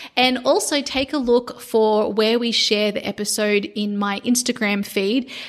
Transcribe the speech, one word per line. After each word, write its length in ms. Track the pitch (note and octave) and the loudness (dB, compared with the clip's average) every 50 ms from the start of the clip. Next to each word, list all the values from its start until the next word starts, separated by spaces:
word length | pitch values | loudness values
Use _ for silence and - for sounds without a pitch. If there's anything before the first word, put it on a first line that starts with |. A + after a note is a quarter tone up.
| - - - | -16 -4 0
And 220 | B3 B3+ B3+ B3+ B3 B3 | 2 2 2 2 2 2
also 360 | C4 D#4+ G4+ - - D#4 C#4+ | 2 2 2 2 0 -2 -2
take 320 | C4+ - - C4 C#4 C4+ | -2 -2 -2 -4 -2 -2
a 60 | D4+ D4 | -2 -2
look 420 | A#3+ A#3+ A#3+ B3 B3 - - - | 2 4 2 2 2 -2 -10 -14
for 520 | - - - A3 A3 G#3+ G#3+ G#3+ G#3+ - | -6 -2 2 2 4 4 4 2 2 0
where 260 | G3+ A3 G#3+ A3 A#3 A#3 | 0 2 2 2 2 2
we 140 | A#3+ A#3 | 0 0
share 400 | A3 - - - A3 G#3 G#3+ G#3 | 0 0 0 2 2 2 2 0
the 120 | G3+ - - | -2 -2 -4
episode 600 | G3+ G3 - G#3 - - A3+ G#3+ G#3 G#3 G3+ G#3 G3+ - | -6 -6 -6 -4 -4 -2 0 2 2 2 2 0 -2 -4
in 240 | G#3+ G#3 G#3 G3+ G3+ | -4 -4 -4 -2 -2
my 220 | G3+ G3+ G3+ - | -2 -2 -2 -2
Instagram 680 | - A#3+ B3 B3 - - A#3+ - A3 G3+ G3+ G3+ G3 | 0 0 0 2 0 -2 -2 -2 0 0 0 -2 -2
feed. 460 | - - G#3 F#3+ G3 A#3 C4+ B3 - - - - | -4 -2 -2 0 0 0 0 -2 -4 -10 -14 -16